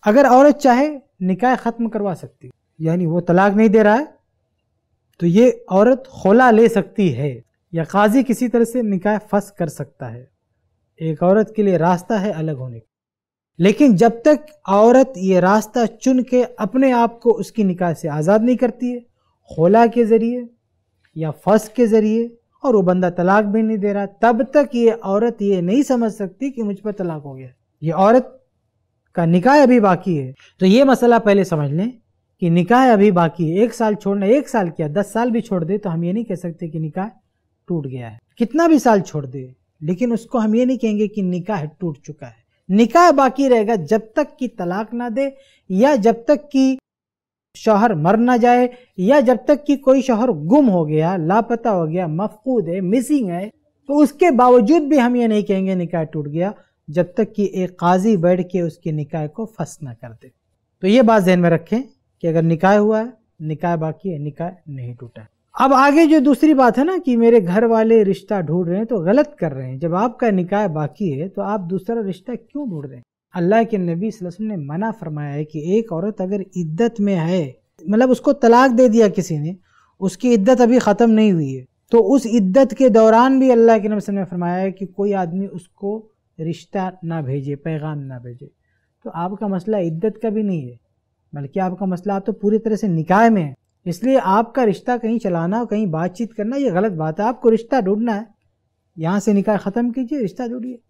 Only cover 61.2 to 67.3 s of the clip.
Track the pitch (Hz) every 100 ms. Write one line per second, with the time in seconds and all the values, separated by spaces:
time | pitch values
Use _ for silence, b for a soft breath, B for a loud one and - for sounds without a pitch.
61.2 | 180 180 170 165 - 220 277 _ _ _
62.2 | 170 160 165 165 190 208 208 220 233 -
63.2 | _ _ 156 151 175 170 160 156 190 156
64.2 | 147 - 170 185 - 139 120 120 120 -
65.2 | 113 _ _ - 269 262 277 294 330 311
66.2 | 269 277 311 277 247 226 294 370 - 233
67.2 | 233